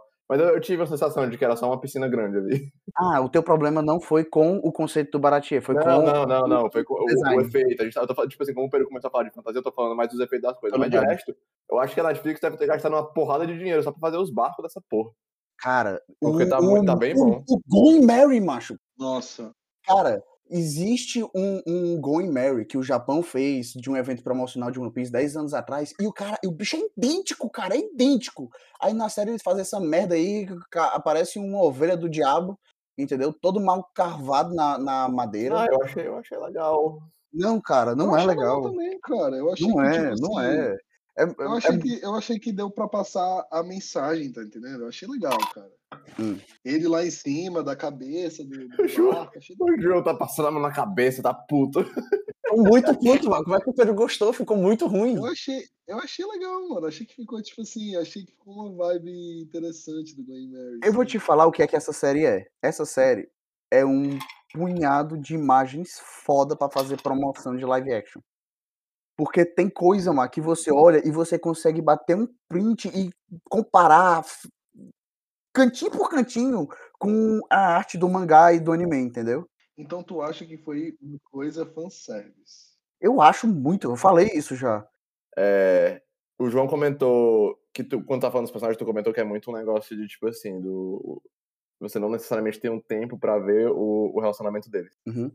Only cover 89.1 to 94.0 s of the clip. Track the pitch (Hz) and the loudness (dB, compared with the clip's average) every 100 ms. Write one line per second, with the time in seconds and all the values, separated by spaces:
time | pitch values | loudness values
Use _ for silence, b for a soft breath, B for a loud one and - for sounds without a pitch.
89.1 | 110 110 104 120 113 110 107 - 107 107 | -2 -4 -6 -10 -8 -4 -4 -4 -12 -12
90.1 | - 110 113 107 92 92 95 92 98 - | -8 -8 -6 -10 -10 -8 -8 -8 -10 -12
91.1 | - _ _ _ _ _ - 104 110 104 | -14 _ _ _ _ _ -16 -10 -6 -4
92.1 | 113 - 113 110 107 117 113 - 107 120 | -6 -4 -4 -4 -4 -6 -6 -6 -6 -6
93.1 | 117 107 104 98 107 117 98 107 107 | -6 -2 0 2 2 2 0 -2 0